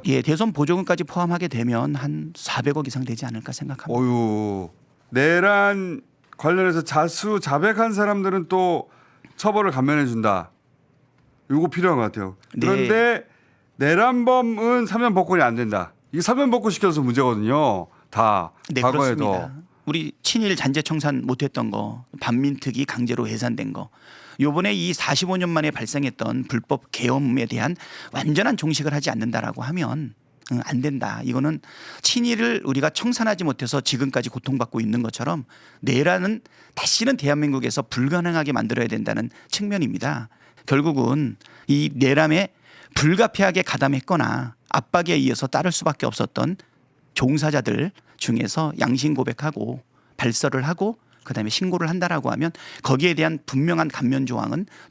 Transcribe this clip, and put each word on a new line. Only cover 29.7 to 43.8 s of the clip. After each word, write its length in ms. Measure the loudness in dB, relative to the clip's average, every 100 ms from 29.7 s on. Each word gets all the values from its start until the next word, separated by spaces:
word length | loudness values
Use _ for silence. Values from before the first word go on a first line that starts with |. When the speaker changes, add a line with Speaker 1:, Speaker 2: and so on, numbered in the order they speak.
| -2 -2 -4 -6 -12 _ _ -4
Speaker 1:
응, 100 | -4
안 180 | -2 -2
된다. 400 | -2 -2 -4 -4
이거는 360 | -2 0 0 -2 -10 -20 -20 -4
친일을 580 | -2 0 0 2 0 0 -2
우리가 260 | 0 0
청산하지 520 | 0 -2 0 0 0
못해서 380 | -2 -2 -2 -2
지금까지 480 | -2 -2 0 -2 -4
고통받고 500 | -6 -4 -2 -2 -2
있는 220 | 0 0
것처럼 440 | -2 -4 -4 -4 -8 -18 -20 -8
내란은 640 | 0 2 2 2 0 -4 -8 -20 -14 -4
다시는 420 | -2 2 2 2
대한민국에서 640 | 2 2 2 0 0 -4
불가능하게 680 | -4 0 0 0 0 0 0
만들어야 360 | -2 -2 -2 -2
된다는 440 | -2 -4 -4 -6 -10 -8
측면입니다. 800 | -6 -4 -2 -2 -2 -4 -6 -10 _ -20 _ 0
결국은 680 | 2 2 2 2 2 -2 -6 -18 -12 0
이 240 | 2 2 2
내란에 540 | 4 4 4 2 0 -6 _ -20 -6
불가피하게 720 | 2 2 4 2 4 2 2
가담했거나 920 | -2 0